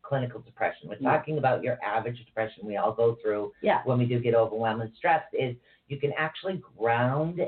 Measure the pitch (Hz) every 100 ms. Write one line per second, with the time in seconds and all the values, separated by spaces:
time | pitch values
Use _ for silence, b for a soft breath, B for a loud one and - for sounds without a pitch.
0 | - 139 120 - - - - - 85 110
1 | 135 151 - 151 127 123 123 120 101 110
2 | 117 123 - - 110 - 104 101 104 110
3 | 117 113 107 104 104 - 208 170 127 123
4 | 120 123 120 113 110 110 113 110 113 -
5 | - - - - 131 120 b b _ 139
6 | 143 - 156 - 185 185 - - 113 117
7 | 123 139 160 175